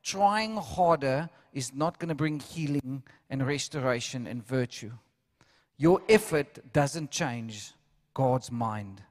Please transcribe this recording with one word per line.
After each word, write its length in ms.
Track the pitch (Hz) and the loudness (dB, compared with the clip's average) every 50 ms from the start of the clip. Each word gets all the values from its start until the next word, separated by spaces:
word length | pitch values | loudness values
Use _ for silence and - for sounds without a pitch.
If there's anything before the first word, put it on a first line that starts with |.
| _ | _
Trying 520 | - - 196 202 196 208 214 220 220 220 | -8 0 2 2 4 4 2 0 -2 -4
harder 720 | 208 170 - - 185 180 170 165 147 139 135 131 143 165 170 - - _ _ | -6 -6 -6 2 4 6 6 6 4 2 0 0 0 -2 -6 -10 -20 _ _
is 220 | - 139 123 - - | -8 -6 -6 -6 -4
not 240 | 139 156 170 - | -2 -2 -2 -2
gonna 180 | _ 170 165 156 | _ -6 -4 -2
bring 240 | 139 156 156 151 143 | 0 0 -2 -2 -4
healing 640 | - - - 165 160 143 143 143 - 127 135 135 - - - _ _ _ | -8 -10 -6 -4 -2 0 0 -2 -2 -4 -8 -8 -10 -14 -20 _ _ _
and 160 | 131 135 135 | -4 -2 0
restoration 800 | 131 143 139 - - - 151 127 131 123 120 120 - - 127 117 | 0 0 -2 -4 -6 -6 -2 0 0 0 0 -2 -6 -6 -8 -8
and 180 | 92 113 123 104 | -6 -8 -10 -6
virtue. 460 | 113 131 131 123 120 - - 120 104 120 113 _ _ _ _ _ _ _ _ _ _ _ _ _ _ _ | -2 0 0 0 -2 -6 -14 -14 -14 -14 -16 _ _ _ _ _ _ _ _ _ _ _ _ _ _ _
Your 240 | - 139 170 185 185 - | 2 4 6 6 4 6
effort 640 | - 220 208 - - 165 147 139 - _ - - - | 6 6 6 6 2 -2 -2 -2 -2 _ -20 -20 0
doesn't 380 | - 151 143 135 - 165 156 135 | 2 2 2 2 0 -6 -8 -6
change 640 | - - 170 135 120 117 113 113 107 104 104 - - _ _ _ _ _ _ _ _ | -4 -4 -4 -4 -4 -6 -8 -10 -12 -12 -14 -16 -18 _ _ _ _ _ _ _ _
God's 380 | - 135 127 127 127 - - | 0 2 2 2 2 0 -4
mind 500 | 123 117 117 113 107 107 101 98 95 98 - _ | -4 -2 -2 -2 -2 -4 -8 -10 -14 -18 -20 _